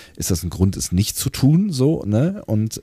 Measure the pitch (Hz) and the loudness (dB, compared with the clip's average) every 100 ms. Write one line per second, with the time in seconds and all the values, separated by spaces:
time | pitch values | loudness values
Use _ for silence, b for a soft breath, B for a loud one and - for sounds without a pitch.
0 | B B - 90 90 - 95 87 - 87 | B B -4 -2 -2 0 0 0 -2 0
1 | 101 - - - 135 156 208 143 131 160 | 0 -2 -6 2 4 4 2 0 0 0
2 | - 104 156 202 - 107 110 - | 0 0 0 -2 -4 -2 -2 -4